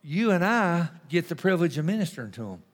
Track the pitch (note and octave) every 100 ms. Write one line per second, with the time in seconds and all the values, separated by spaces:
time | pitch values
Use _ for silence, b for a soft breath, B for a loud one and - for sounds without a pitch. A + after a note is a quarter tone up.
0 | D3 D#3+ A#3 F#3 F#3 A#3 F#3+ E3+ E3+ -
1 | - E3+ E3+ E3 F#3+ F#3 E3+ C3+ D#3 G#3+
2 | E3+ - A2 G2 G#2+ F2+ -